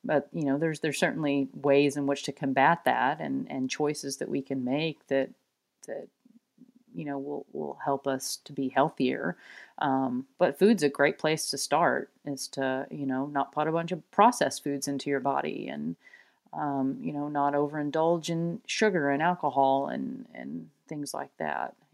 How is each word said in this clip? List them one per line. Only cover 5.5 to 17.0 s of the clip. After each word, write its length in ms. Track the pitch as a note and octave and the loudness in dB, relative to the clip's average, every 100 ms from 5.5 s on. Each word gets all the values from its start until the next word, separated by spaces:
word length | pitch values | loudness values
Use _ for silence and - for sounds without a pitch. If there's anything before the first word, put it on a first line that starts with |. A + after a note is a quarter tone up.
| _ _ _ - | _ _ _ -12
that, 220 | - - _ _ _ _ _ - _ _ | -12 -12 _ _ _ _ _ -20 _ _
you 100 | E3+ | -10
know, 140 | D3 C#3 | -8 -6
will, 280 | C#3 D3 - | -6 -8 -8
will 260 | C#3+ D3 C#3 | -8 -8 -4
help 220 | C3+ C3+ C#3 | -2 -2 -2
us 320 | C3 - - | -4 -4 -10
to 80 | - | -10
be 160 | C#3+ C3 | -4 0
healthier. 680 | C3+ D#3 - B2+ C3 E3+ F3 - - - - | 2 2 2 0 0 -4 -6 -12 -20 -14 -4
Um, 480 | C#3+ C3 C3 B2 C3+ - | 0 2 0 -2 -4 0
but 200 | F3 - | 2 6
food's 240 | G3+ G#3+ | 6 6
a 60 | D3 | 4
great 300 | - D3 - | 4 2 4
place 320 | D#3 D#3 - | 0 0 -2
to 80 | C#3 | -4
start, 520 | - D3+ D#3+ C3+ C#3+ _ | 0 4 4 2 -4 _
is 220 | D3 C3+ - | -10 -8 -8
to, 380 | - C3+ C3 C#3 | -4 -2 -2 -6
you 160 | D#3 C#3 | -6 -2
know, 200 | C3 D3 | -2 -2
not 260 | C#3+ C#3 | -2 -2
put 140 | - D3+ | -2 0
a 60 | |
bunch 180 | E3 E3+ | 0 -2
of 180 | F3 - | -6 -2
processed 500 | - A3 - C#3 - | 6 6 6 0 -2
foods 240 | D3 C#3+ C#3+ | -4 -4 -2
into 240 | C#3+ D3 | -4 -2
your 100 | C#3 | 0
body 480 | C#3 C#3 - - - | 0 -2 -2 -6 -8
and, 280 | C#2+ D2+ - - - _ _ - | -6 -6 -8 -14 -20 _ _ -14
um, 460 | - D3 C#3 C3+ C3 | -6 -2 0 -2 -2